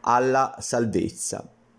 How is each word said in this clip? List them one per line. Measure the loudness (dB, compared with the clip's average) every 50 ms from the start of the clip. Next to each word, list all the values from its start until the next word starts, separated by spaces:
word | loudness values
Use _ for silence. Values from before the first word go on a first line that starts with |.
alla | 0 2 4 4 4 4 4 2 2 0 -2 -8
salvezza. | -8 -4 -2 0 0 0 0 0 -2 -2 -4 -6 -8 -8 -8 -8 -10 -14 -20 _ _ _ _